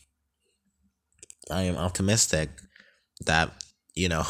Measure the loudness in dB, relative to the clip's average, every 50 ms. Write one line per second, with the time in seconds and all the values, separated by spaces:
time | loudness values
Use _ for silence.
0 | -20 _ _ _ _ _ _ _ _ _ _ _ _ _ _ _ _ _ _ _
1 | _ _ _ _ -20 _ -20 _ -10 -6 -2 -2 0 -2 -2 -2 -4 -4 -2 -2
2 | 0 2 2 2 2 2 2 0 0 -2 -8 -18 -20 -20 _ -20 -20 _ _ _
3 | _ _ _ -8 -2 2 2 2 2 0 -4 -16 -20 -20 _ _ _ _ _ -2
4 | 0 0 0 0 -2